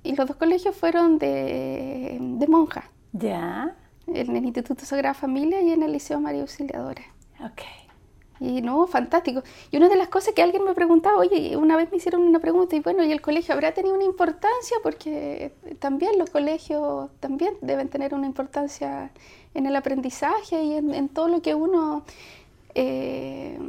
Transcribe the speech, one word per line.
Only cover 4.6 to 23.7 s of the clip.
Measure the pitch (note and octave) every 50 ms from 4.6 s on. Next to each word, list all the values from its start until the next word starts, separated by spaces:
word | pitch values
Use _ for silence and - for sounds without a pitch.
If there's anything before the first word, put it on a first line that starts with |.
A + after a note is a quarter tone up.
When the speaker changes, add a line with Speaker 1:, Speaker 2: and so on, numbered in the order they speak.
| A#3+ - C4+ - -
Speaker 1:
Sagrada | - C#4 C#4 C#4 C4+ C#4
Familia | - - C4+ C4 C#4 D4 D#4+ F#4 G4 F4+
y | E4+ E4
en | D#4+ D#4
el | D4+ D4+
Liceo | C#4+ - - D4 D4
María | D4 D4 C#4+ C#4+
Auxiliadora. | C#4 C#4 - - C#4+ C4+ - - - C3+ - - - - - - - _ _ _ B3
Speaker 2:
Ok. | A3+ - - - - - - - _ _ _ _ _ _ _ _ _ _ - C4
Speaker 1:
Y | B3+ B3 B3+ A#3
no, | A#3+ C4 D4+ F4
fantástico. | F4 F4 C4 B3 - - F4 F4 C#4+ B3 C4 - - - - - -
Y | -
una | C#4+ E4 F#4
de | G4+
las | F#4 F#4 -
cosas | - F#4+ - A4 -
que | -
alguien | E4+ F4 F#4 G4 G4
me | F#4+ F4+
preguntaba, | F4+ F4 E4 E4+ E4 E4 G4 G#4 F#4+
oye, | F4+ F4+ G4 E4 - E2 - D4
una | D#4 D#4 D#4+
vez | D#4+ E4+ E4
me | G4+ F4
hicieron | - F4 F4+ F4 F4
una | F4 E4 E4
pregunta, | E4 E4 E4 F4+ F#4 F4 D#4+
y | D4+
bueno, | D4 F4 F#4 F#4+ E4
¿y | D4+ D#4
el | D4
colegio | - D4+ D4+ E4 E4+ - C#4+
habrá | C#4 D4+ D#4 D#4+
tenido | F#4+ F#4 F#4+ F#4+
una | F#4+ G4
importancia? | F#4+ F#4 F#4 F4 E4 D#4 - - G#4 A#4+ B4 A#4 - A#4+ A4 A4
Porque | - D4+ - - D#4 D4+ D4 D4 C#4+ C#4+ - - - - _ - - - -
también | - C#4 C4+ C#4+ F4 G4+ G#4 F#4+
los | E4+ -
colegios | - D4 C#4+ D4 D#4 D#4+ - - D4+ D4 D4 C#4+ C#4+ C#4 C#4 C#4 _ _
también | - C4+ C4+ C#4+ E4+ F4+ - -
deben | C#4 B3+ C#4 C#4 C4+ C4+
tener | - C#4 C#4 C#4 C#4+
una | C#4 C#4
importancia | C4+ C4 - C4+ C4+ - C#4+ C#4+ C#4+ - - C#4+ C#4 C#4 C#4 C4+ C4+ _ - - - - - - - -
en | D4 C4+
el | C4+ C#4
aprendizaje | C#4 C4+ C4+ C4+ C4 B3+ B3+ - - D4 D4 A4 A4 G#4 - E4+ D#4+ D#4
y | D4+ D4+
en, | D4+ D4 D4 C#4
en | C#4 C#4 C#4
todo | - D#4+ D#4+ E4+
lo | F4 E4 E4+
que | D#4+ D4+
uno... | D4+ D#4+ F4+ F#4+ E4 D#4+ D#4 D4+ D4 - - - - - - - - - _ _ _ _ _ -
Eh, | - C4 C4 C4 C4 C4+ C4 C4 C4+ C4+ C4+ C4+ C4+ C4+ - - - - -